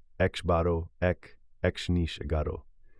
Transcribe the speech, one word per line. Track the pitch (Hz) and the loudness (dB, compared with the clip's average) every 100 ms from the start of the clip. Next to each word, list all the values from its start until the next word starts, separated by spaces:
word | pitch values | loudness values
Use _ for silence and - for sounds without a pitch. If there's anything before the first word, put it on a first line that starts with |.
| - - | -10 0
একশ | 92 - 85 | 0 0 0
বারো | 85 85 85 82 - | 2 2 0 -2 -2
এক, | 90 87 - - - - | 0 0 -6 -20 -20 -4
একশ | 90 - - | -2 -2 0
উনিশ | 87 82 - | 0 0 -4
এগারো, | 73 78 - - - - - | -2 -2 -2 -6 -10 -20 -20